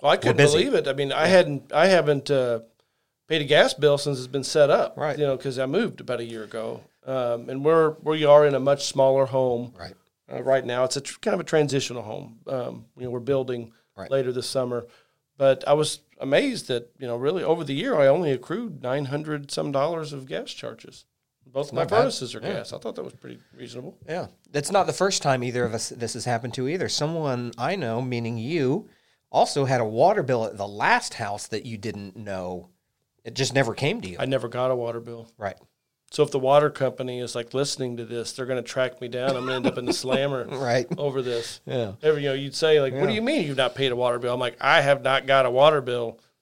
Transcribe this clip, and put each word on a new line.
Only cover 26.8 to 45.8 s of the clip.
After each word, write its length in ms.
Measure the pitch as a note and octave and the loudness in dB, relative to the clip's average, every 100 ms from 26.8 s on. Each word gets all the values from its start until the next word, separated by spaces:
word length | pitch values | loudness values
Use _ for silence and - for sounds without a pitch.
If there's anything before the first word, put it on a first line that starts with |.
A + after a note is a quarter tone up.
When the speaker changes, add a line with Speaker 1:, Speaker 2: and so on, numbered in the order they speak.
| A2+ | -4
Speaker 2:
Someone 640 | - D3+ E3 D3 B2 A#2+ A2+ | -2 -2 -2 -2 -2 -4 -6
I 180 | C3 G3 | -4 -2
know, 240 | B2 A2+ | -2 -4
meaning 340 | B2+ A#2+ A2+ A#2 | -2 -4 -4 -6
you, 500 | A#2 E3+ B2+ F3 - _ _ _ _ | -4 0 0 0 -4 _ _ _ _
also 340 | C3+ - C#3+ C3 | 2 2 2 0
had 140 | B2+ | 0
a 40 | |
water 380 | A2 A2 E3+ G#3 | 0 4 4 4
bill 220 | C3+ A#2+ | 0 0
at 120 | A2 G#2 | -2 -6
the 80 | G2+ | -8
last 460 | G#2 D3 A#3+ - | -2 2 2 0
house 320 | - G#2 G#2 - | -6 -8 -8 -8
that 160 | G#2+ B2 | -8 -8
you 100 | A2 | -8
didn't 380 | A2 G#2 G2+ A#2 | -8 -8 -12 -14
know. 520 | G#2 F#2+ F2+ F2+ - _ _ _ _ _ | -10 -8 -8 -10 -14 _ _ _ _ _
It 100 | A#2+ | -12
just 200 | A#2 C3 | -6 -2
never 200 | C3+ A#2+ | 0 0
came 260 | G2+ C#3 A3+ | 0 -2 -2
to 80 | F#3 | -6
you. 80 | F3 | -6
Speaker 1:
I 60 | C3 | -2
never 220 | C3+ A#2 | -2 -2
got 220 | B2 B2+ | -2 -2
a 60 | B2 | -2
water 240 | A#2 A#2 | -4 -6
bill. 280 | A#2 A#2 A2+ _ | -12 -16 -18 _
Speaker 2:
Right. 180 | G2+ - _ _ _ _ _ | -10 -10 _ _ _ _ _
Speaker 1:
So 100 | - | 0
if 80 | D3 | 0
the 80 | C#3+ | 2
water 320 | C3 C#3+ D3 | 4 6 4
company 480 | - C3 B2+ B2+ B2 | 2 -4 -4 -8 -8
is, 140 | A#2+ | -8
like, 180 | B2 A#2+ | -8 -6
listening 440 | B2+ C#3+ - C3 A#2+ | -4 -4 -4 -6 -6
to 80 | |
this, 280 | A2+ A#2 A2+ | -8 -8 -8
they're 140 | - B2+ | -8 -6
gonna 160 | B2+ | -6
track 380 | A2+ C3 B2+ - | -4 -4 -4 -4
me 80 | B2 | -10
down. 220 | B2 C3 C3 | -4 -2 -2
I'm 80 | |
gonna 120 | B2+ C3 | -4 -2
end 100 | C3 | -2
up 100 | - | -2
in 60 | B2 | -4
the 60 | |
slammer 520 | - C3 C3 C#3+ C3+ | -4 -2 -2 -2 -4
Speaker 2:
<laughs> 60 | A#2 | -6
Right. 360 | C3+ C3 B2 A#2+ D3 | -6 -2 0 -2 -4
Speaker 1:
over 220 | C#3+ C3 | -4 -4
this. 380 | B2 A#2 A#2 - - | -4 -4 -6 -12 -6
Speaker 2:
Yeah. 260 | B2+ G#2+ G#2+ | -4 -4 -2
Speaker 1:
Every, 200 | D3+ D3+ | 0 0
you 60 | C#3+ | 0
know, 60 | |
you'd 200 | C3+ C#3 | -4 -6
say, 260 | - D#3+ D#3 | -2 4 4
like, 120 | C3+ | 4
"What 100 | C3 | 0
do 60 | - | 0
Speaker 2:
Yeah. 60 | |
Speaker 1:
you 80 | G#3+ | 0
mean 240 | A#3+ D4+ D3+ | 0 0 0
you've 100 | C3+ | 0
not 180 | B2+ | 0
paid 160 | - C3+ | 0 -2
a 40 | A#2+ | 0
water 220 | B2 A#2+ | 0 0
bill?" 140 | B2 | -2
I'm 60 | B2 | -2
like, 160 | B2 - | -4 -2
"I 220 | C3+ D#3 | 4 4
have 200 | C#3 C#3 | 6 2
not 240 | C3 C3+ C3+ | 2 0 4
got 200 | C3+ B2+ | 4 4
a 40 | |
water 300 | B2 D3+ D3+ | 6 6 6